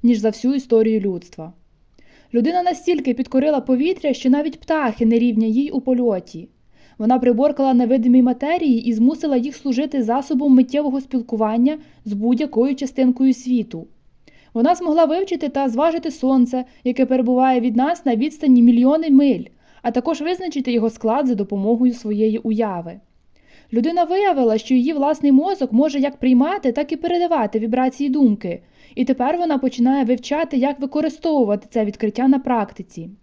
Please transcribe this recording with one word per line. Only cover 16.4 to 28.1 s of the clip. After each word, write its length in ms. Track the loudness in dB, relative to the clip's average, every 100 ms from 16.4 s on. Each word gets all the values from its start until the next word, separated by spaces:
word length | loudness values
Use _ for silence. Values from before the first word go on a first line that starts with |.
| 2 0 -8 _
яке 220 | -6 0 0
перебуває 540 | 0 0 2 2 2
від 160 | 0 0
нас 300 | -2 -2 -2
на 100 | -2
відстані 460 | -2 -2 4 6
мільйони 480 | 6 6 4 2 4
миль, 340 | 4 4 0 -6 _ _ _
а 80 | -4
також 300 | -4 -4 -4
визначити 520 | -4 -4 -4 -6 -2
його 180 | 0 -2
склад 360 | -2 -2 -2 -2
за 80 |
допомогою 580 | -2 -4 -4 -2 2 0
своєї 460 | -2 -6 0 0 0
уяви. 640 | -4 -2 -2 -4 -10 -16 _ _ _ _ _ -20 _
Людина 320 | -2 0 0
виявила, 540 | 0 2 2 2 2 0
що 160 | 2
її 180 | 0 2
власний 400 | 0 -2 0 4
мозок 400 | 4 4 -4 0
може 260 | 2 2 0
як 180 | -4 -2
приймати, 560 | 2 2 2 0 -2
так 200 | -2 -4
і 40 | -4
передавати 600 | -2 -2 0 0 -2 -2
вібрації 520 | -2 0 -2 -2 -4